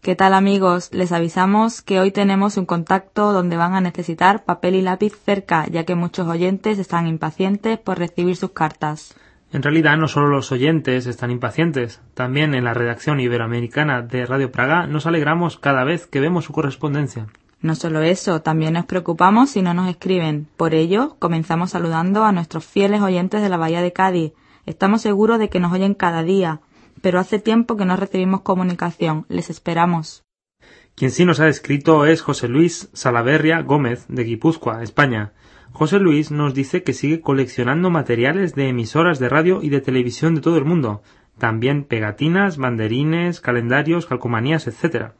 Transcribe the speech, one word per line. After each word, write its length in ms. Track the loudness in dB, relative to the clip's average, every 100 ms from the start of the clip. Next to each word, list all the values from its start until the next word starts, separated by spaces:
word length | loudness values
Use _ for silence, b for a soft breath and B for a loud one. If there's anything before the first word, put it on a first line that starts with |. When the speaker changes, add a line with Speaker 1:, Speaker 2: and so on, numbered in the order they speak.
Speaker 1:
¿Qué 140 | -2 2
tal, 200 | 4 4
amigos? 540 | 4 2 2 0 -2
Les 200 | -4 -2
avisamos 680 | 0 -2 0 2 2 2 -2
que 180 | -2 2
hoy 120 | 2
tenemos 460 | 2 2 2 2 0
un 100 | -2
contacto 680 | -2 0 -2 -2 -2 2
donde 240 | 2 0 0
van 160 | 0
a 80 | 0
necesitar 640 | 0 -2 -8 2 2 2 -2
papel 300 | -2 0 0
y 80 |
lápiz 320 | 0 0 -2 -2
cerca, 500 | -2 -2 0 -2 0
ya 180 | -4
que 120 | -2 -2
muchos 320 | -2 -4 -4
oyentes 500 | 0 0 0 -2 -2
están 300 | -2 -2 -2
impacientes 720 | -2 -6 -2 -2 0 -2 -4
por 180 | -4 -4
recibir 380 | -4 -2 -2 -2
sus 160 | -6
cartas. 640 | -2 -4 -2 -6 -6 -12 b b b b
Speaker 2:
En 120 | -4
realidad, 340 | 0 2 4 4
no 100 | 2
solo 200 | 2 2
los 240 | 2 -2
oyentes 560 | 0 2 0 0 -2 -4
están 240 | -6 -6
impacientes. 720 | -4 -4 -2 -2 0 -6 -8 -20
También 400 | -6 -4 0 0
en 120 | 0 -2
la 100 | -2
redacción 440 | -2 -4 -2 0
iberoamericana 840 | 0 -2 -2 -4 -4 -2 0 -2
de 220 | -4 -6 -4
Radio 260 | -2 -2
Praga 340 | -2 0 0 0
nos 200 | -4 -2
alegramos 500 | 0 0 0 -2 -2
cada 260 | 0 0
vez 220 | 0 -2 -4
que 140 | -2
vemos 260 | 0 0 -2
su 80 |
correspondencia. 720 | -4 -4 -4 -4 -2 -4 -6 -14 _ _ _
Speaker 1:
No 120 | -4
solo 280 | -2 -2 0
eso, 400 | 2 0 0 -2
también 320 | 0 0 0
nos 120 | -2 -2
preocupamos 680 | -4 -4 2 4 6 4
si 120 | 2
no 100 | 0
nos 160 | 0 -2
escriben. 580 | -4 -2 0 0 -4 -6 _
Por 180 | 0 2
ello, 400 | 2 2 0 -2
comenzamos 540 | -2 -2 0 -2 -2
saludando 540 | -2 -2 -2 0 2 2
a 60 |
nuestros 340 | 2 -2 -8 -6
fieles 360 | 0 2 2
oyentes 400 | 2 0 0 0
de 80 | 0
la 80 | 0
Bahía 240 | 0 0
de 120 | -2
Cádiz. 400 | 0 0 2 -2 b b b -16
Estamos 340 | -2 0 2
seguros 380 | 2 2 4 4
de 100 | 0
que 100 | 0
nos 120 | 0
oyen 220 | 0 0
cada 280 | 0 0 0
día, 380 | 0 0 0 -4 b b b b
pero 180 | 0 0
hace 200 | 0 -2
tiempo 380 | 2 2 2 0
que 80 | 0
no 100 | 0
recibimos 460 | -2 -2 0 -2
comunicación. 840 | 0 0 0 -2 -6 -2 -2 -2 -4
Les 200 | -8 -8
esperamos. 760 | -10 -6 0 2 0 -4 -16 _ _ _ _ b b b -2
Speaker 2:
Quien 160 | -2
sí 120 | 2
nos 160 | 2 4
ha 80 | 2
escrito 580 | 2 -2 -2 4 4 6
es 160 | 4
José 280 | 2 -4 0
Luis 400 | 2 2 0 -16
Salaverria 720 | -4 0 2 2 2 2 0
Gómez, 440 | 2 0 0 -4 -8
de 140 | -6 -4
Guipúzcoa, 580 | 0 0 0 -4 -6
España. 480 | -6 0 2 0 -6 b b b b
José 280 | -4 0 4
Luis 320 | 4 2 0
nos 220 | -2 -2
dice 300 | -2 -2 -2
que 100 | -4
sigue 260 | -2 -2 -2
coleccionando 720 | 0 0 0 -2 -2 0 2
materiales 640 | 0 0 0 0 0 -2 -2
de 140 | -2
emisoras 500 | -2 -2 0 2 2
de 80 | 2
radio 340 | 2 2 2
y 60 | 0
de 140 | -2
televisión 520 | 0 0 -2 0 0
de 60 | 2
todo 160 | 2 2
el 80 |
mundo. 400 | 2 0 0 -4 b b b _
También 460 | -2 0 0 0
pegatinas, 760 | -2 -4 -4 -2 0 2 0 0
banderines, 840 | -4 -2 -2 0 0 0 -2 -4
calendarios, 640 | -2 -2 0 0 2 -2 -2
calcomanías, 600 | -6 -2 -2 0 -2 -4
etcétera. 480 | -4 -4 -2 -8 -14